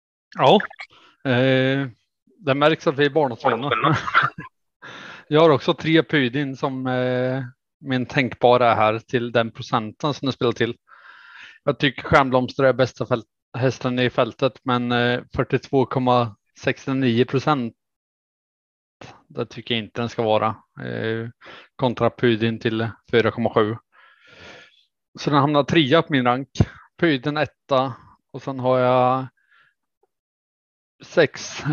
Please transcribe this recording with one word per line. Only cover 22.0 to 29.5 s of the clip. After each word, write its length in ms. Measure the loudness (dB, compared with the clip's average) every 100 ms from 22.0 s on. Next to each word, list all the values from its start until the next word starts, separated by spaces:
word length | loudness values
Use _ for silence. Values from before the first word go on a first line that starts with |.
| -2
Pydin 480 | 0 0 2 0 -2
till 300 | -4 -4 -6 -8 _
fyra 200 | 0 2
komma 240 | 0 -2
sju. 220 | 0 0 -2 _ _ _ _ _ -20 -20 -20 -20 _ _ _ _ -8
Så 120 | 0
den 80 | 2
hamnar 240 | 2 2
trea 400 | 2 2 4 2
på 100 | 2
min 120 | 0
rank. 240 | 0 0 -2 -2 -2 -4 -18 -2
Pydin 360 | 0 0 -2 -4
etta, 560 | -4 _ -2 0 0 -6 -18 _ _
och 100 | -14
sen 180 | -10 -4
har 180 | 0 2
jag 480 | 4 4 2 0 -4 _ _